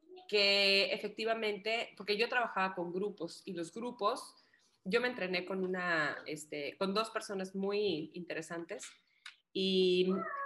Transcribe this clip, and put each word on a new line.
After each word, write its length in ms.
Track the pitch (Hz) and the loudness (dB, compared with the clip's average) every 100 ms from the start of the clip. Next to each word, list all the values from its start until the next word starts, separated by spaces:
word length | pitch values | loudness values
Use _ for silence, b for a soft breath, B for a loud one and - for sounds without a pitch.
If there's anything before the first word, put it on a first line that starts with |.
| - 370 - | -20 -20 0
que 640 | 208 202 202 196 196 196 | 4 6 6 6 6 4
efectivamente, 1000 | 208 208 - 220 226 214 208 214 233 - - | 0 -4 -4 -2 0 -2 -2 -2 -2 -4 -6
porque 200 | 196 208 | -2 0
yo 100 | 240 | 2
trabajaba 460 | 254 226 196 190 185 | 2 0 0 0 -2
con 160 | 175 | -4
grupos, 500 | 180 202 - 170 - - | -2 -4 -4 -10 -10 -10
y 80 | |
los 200 | 170 165 | -8 -8
grupos, 600 | - 240 165 208 277 - b b b b b | -8 -8 -2 -2 -2 -8 b b b b b
yo 160 | 190 233 | 0 2
me 60 | 247 | 2
entrené 360 | 247 180 180 185 | -2 -2 -2 -2
con 180 | 190 | -2
una, 540 | 185 185 180 165 143 - - | -2 -2 2 2 2 -2 -8
este, 520 | 151 - 147 143 - | -10 -8 -8 -8 -2
con 160 | 190 | 0
dos 160 | 196 226 | 0 0
personas 440 | 220 - 196 190 196 | -4 -4 -6 -4 -2
muy 560 | 196 202 208 156 160 | 0 2 2 0 -4
interesantes, 720 | 180 165 156 160 170 165 233 - B B B B B _ | -10 -8 -8 -6 -10 -8 -12 -12 B B B B B _
y, 580 | 196 190 190 185 180 185 190 - - | -2 2 6 6 6 4 2 -2 -6